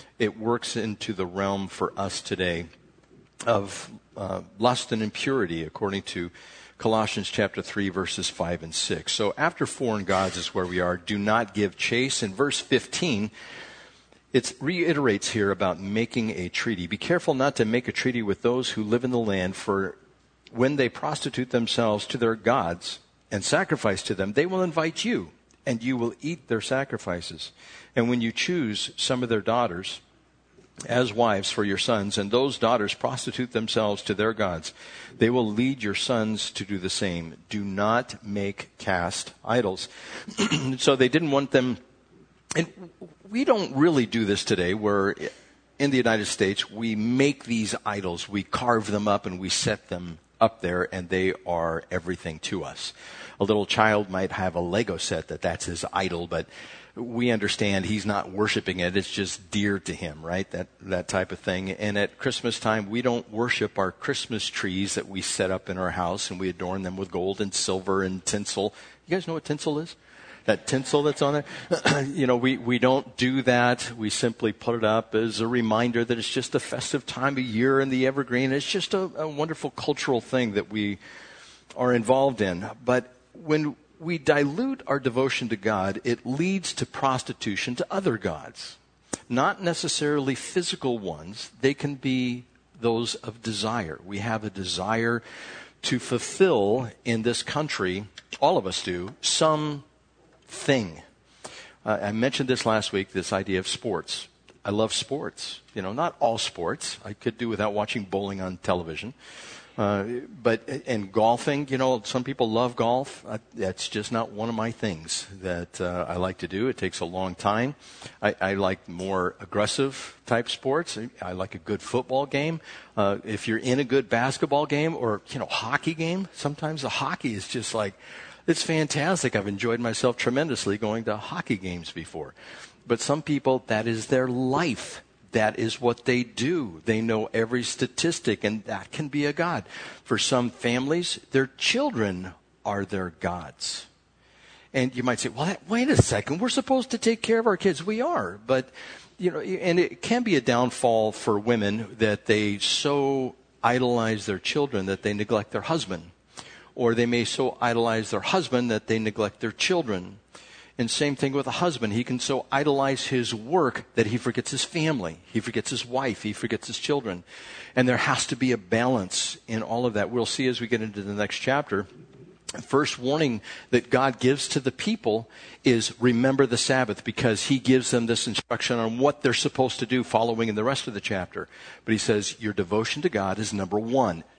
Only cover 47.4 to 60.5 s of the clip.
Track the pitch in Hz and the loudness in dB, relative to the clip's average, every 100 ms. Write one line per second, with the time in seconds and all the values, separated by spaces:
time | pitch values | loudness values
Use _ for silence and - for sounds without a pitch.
47.4 | - 117 104 - - 101 95 85 - 101 | -2 -2 -2 -4 -4 -4 -4 -4 -4 -4
48.4 | 95 - 123 113 104 104 104 101 - 90 | -2 -2 0 0 0 0 2 0 0 -6
49.4 | 95 - - 104 - 90 90 80 _ - | -2 -2 0 -2 -4 -10 -10 -14 _ 2
50.4 | 110 - 90 90 90 92 87 92 92 - | 2 2 -2 0 -2 -4 -2 0 2 0
51.4 | - 87 82 82 - 90 85 87 90 78 | -2 -2 0 -2 -4 -6 -4 -6 -6 -8
52.4 | - 98 71 65 - - - - - - | -6 -6 -6 -10 -12 -12 -16 -16 -12 -2
53.4 | 101 107 98 - 110 104 98 95 95 - | 2 2 2 4 6 6 2 0 -2 -2
54.4 | 92 87 87 98 113 85 - 82 - 80 | -2 0 0 0 0 -2 -2 -4 -4 -4
55.4 | 92 82 - 85 - 90 95 85 87 82 | -4 -4 -6 -6 -4 -2 -2 -2 -4 -4
56.4 | 85 - - - - - 120 117 123 113 | -6 -10 -18 -18 -16 -12 -6 0 2 2
57.4 | 101 - 107 98 87 107 98 101 - 92 | 2 0 0 0 0 -2 0 -2 -2 0
58.4 | 107 110 95 92 90 95 92 - 95 - | 0 0 -2 0 0 0 -2 -2 -4 -6
59.4 | - 104 104 98 - 80 87 76 80 90 | -6 0 2 0 -2 -6 -8 -8 -4 -4
60.4 | 95 | -4